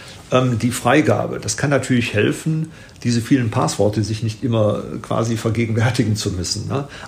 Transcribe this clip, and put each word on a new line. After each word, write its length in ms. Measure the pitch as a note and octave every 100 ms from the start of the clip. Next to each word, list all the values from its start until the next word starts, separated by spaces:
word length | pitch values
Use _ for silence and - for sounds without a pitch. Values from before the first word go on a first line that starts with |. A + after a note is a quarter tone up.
| - - -
ähm, 280 | B2+ B2+ A2+
die 140 | B2
Freigabe. 680 | A#2 A#2+ D3 B2+ G2+ - -
Das 160 | G#2+ -
kann 140 | D#3
natürlich 420 | C#3 - B2+ A2+
helfen, 580 | G#2+ B2 D3+ D#3+ D#3+ D#3+ - - -
diese 200 | A#2+ A#2+
vielen 280 | A2+ C#3+ A2+
Passworte 520 | A#2 E3 - G#2 G#2+
sich 200 | G#2 A2
nicht 220 | A2 -
immer 380 | C3 A#2 G#2 - - A#2+
quasi 380 | - - A#2 A2+
vergegenwärtigen 800 | A#2 A2 A2+ A2 A2 A2 G#2+ G#2+
zu 160 | G2+
müssen, 360 | F2+ F2 G#2 G2+
ne? 200 | C3+ C#3+ -